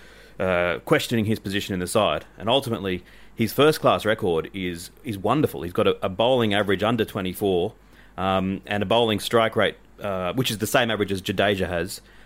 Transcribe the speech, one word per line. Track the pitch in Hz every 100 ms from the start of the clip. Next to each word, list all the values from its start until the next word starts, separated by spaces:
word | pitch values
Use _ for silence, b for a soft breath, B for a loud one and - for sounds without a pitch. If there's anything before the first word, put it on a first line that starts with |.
| B B B -
uh, | 92 90 87 82
questioning | - 151 - 120
his | 107 110
position | - 101 -
in | 95
the | 90
side. | 113 98 76 - -
And | 101
ultimately, | 135 120 113 95 92 B B B -
his | 110
first-class | - 147 151 139 95
record | 104 107 98 82 80
is, | 98 90 82 - -
is | 135 101
wonderful. | 95 139 139 -
He's | 85
got | 87 98
a, | 92
a | 101
bowling | 92 117 131 113
average | 101 101 95
under | 104 120 104
twenty-four, | - 92 90 101 92 92 - b b b -
um, | 95 95 95 98 -
and | 104
a | 101
bowling | 113 117 104
strike | - 117 113 117
rate, | 95 - - -
uh, | 104 95 92
which | 104 127
is | 110
the | 104
same | 139 117
average | 107 95
as | 95
Jadeja | 92 98 101 98 90
has, | 87 92 - b b